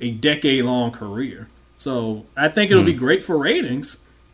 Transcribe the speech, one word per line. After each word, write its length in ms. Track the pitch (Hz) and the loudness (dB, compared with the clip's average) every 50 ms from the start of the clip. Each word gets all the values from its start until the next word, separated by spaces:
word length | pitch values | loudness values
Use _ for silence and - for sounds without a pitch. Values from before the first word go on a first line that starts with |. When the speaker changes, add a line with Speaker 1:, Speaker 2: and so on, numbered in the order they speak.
Speaker 1:
a 100 | 123 120 | -6 -6
decade-long 800 | 117 110 110 151 147 147 - 143 135 135 123 123 127 123 120 117 | -4 0 0 0 0 2 2 2 2 2 2 0 0 0 0 -2
career. 560 | 117 - 110 104 101 110 139 123 95 82 78 - - - _ _ _ - | -4 -6 -10 -8 -8 -6 -8 -8 -10 -12 -18 -20 -20 -20 _ _ _ -12
So 480 | - 143 131 123 113 110 110 107 - - _ | -8 -6 -4 -4 -4 -4 -6 -8 -10 -10 _
I 140 | - 147 156 | -2 -2 0
think 200 | - 214 208 190 | 2 0 2 4
it'll 140 | 202 185 - | 6 6 6
be 80 | 170 | 4
Speaker 2:
Hmm. 80 | 165 123 | 2 2
Speaker 1:
great 240 | 127 131 170 190 - | 2 2 2 2 2
for 140 | - 170 151 | 0 0 0
ratings. 600 | 139 160 269 359 277 135 123 139 147 - - - _ _ _ _ _ _ | 2 2 0 0 0 -2 -4 -6 -6 -8 -12 -14 _ _ _ _ _ _